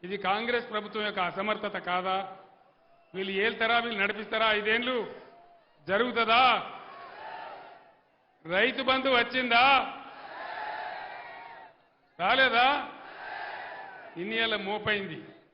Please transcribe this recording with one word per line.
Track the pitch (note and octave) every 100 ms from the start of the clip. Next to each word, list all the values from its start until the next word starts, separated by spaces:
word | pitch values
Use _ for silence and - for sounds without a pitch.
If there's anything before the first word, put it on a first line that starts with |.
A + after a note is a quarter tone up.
ఇది | F3+ G3
కాంగ్రెస్ | F#3 G#3 A#3+ A#3+ A#3
ప్రభుత్వం | G#3+ G#3 A3
యొక్క | G#3 G3+
అసమర్థత | F3 E3 G#3 G#3+ G#3 G3
కాదా? | F3+ F3+ F#3 F#3+ F#3+ F#3+ - _ _ _ _ _ _
వీళ్ళు | F#3 G3
ఏల్తారా, | F#3+ A3 G#3+ A3+ A#3
వీళ్ళు | A#3 G#3+
నడిపిస్తారా | G3+ G3+ G#3+ A3 A3
ఐదేండ్లు? | G#3+ G#3 A3+ B3 B3 F#3 - - - - - _ _ -
జరుగుతుందా? | G3 B3 A#3 A3 A3+ B3+ G#3+ - - - - - - - - - - - - - _ _ _ _ _ D#3+
రైతు | F3+ A#3+ C4
బంధు | B3+ C4 C4+
వచ్చిందా? | B3 A#3+ B3+ B3 A#3 C4 C4+ - - - - - - - - - - - - - - - - - - - _ _ _ _ -
రాలేదా? | F3+ B3+ C4 A#3 B3+ D4 - - - - - - - - - - - - - -
ఇన్ని | F#3+ A3+
ఏళ్ళ | A3+ G#3+
మోపైంది. | G3 G#3 G#3+ G#3 F#3+ D3 - - _